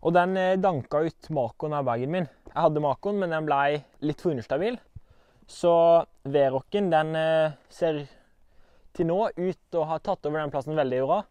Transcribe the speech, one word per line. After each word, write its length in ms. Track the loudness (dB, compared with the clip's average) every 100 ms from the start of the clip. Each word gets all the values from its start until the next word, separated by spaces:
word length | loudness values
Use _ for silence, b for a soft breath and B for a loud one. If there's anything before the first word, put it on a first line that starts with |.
Og 100 | 2
den, 220 | 2 2 0
eh, 200 | 0 2
danka 480 | 2 -2 -2 -2 -2
ut 240 | -6 -8
Macoen 440 | -4 -4 -4 -6
av 120 | -4 -2
bagen 260 | -2 -2
min. 160 | -4 -6 _ -14
Jeg 160 | 0
hadde 200 | 0 2
Macoen, 380 | -2 -2 -4 -4
men 100 | -4
den 160 | -4 -2
ble 380 | 0 0 -2 -6 _
litt 200 | -6 -4
for 100 | -2
understabil. 460 | -4 -4 -4 -4 -6 _ -20 b b b b _
Så 580 | -2 2 4 8 6 4 _
V-rocken, 640 | -2 2 2 2 -4 -2 2
den, 260 | 2 0 -2
eh, 360 | 0 2 0 -2 _
ser 380 | -4 -2 -2 -6 b b b b b b b b
til 140 | -4 -2
nå 220 | 0 -2 -2
ut 220 | -6 -6 _
til 80 | -6
å 80 | -4
ha 100 | -4
tatt 260 | -4 -6 -4
over 140 | -4
den 120 | -4
plassen 240 | -6 -6 -2
veldig 300 | -2 0 0
bra. 180 | -2 -4